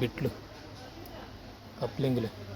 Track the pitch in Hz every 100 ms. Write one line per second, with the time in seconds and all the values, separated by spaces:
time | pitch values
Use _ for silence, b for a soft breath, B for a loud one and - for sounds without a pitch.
0 | 120 - - - - - - - - -
1 | - - - - - - - - 120 -
2 | 135 120 107 - 101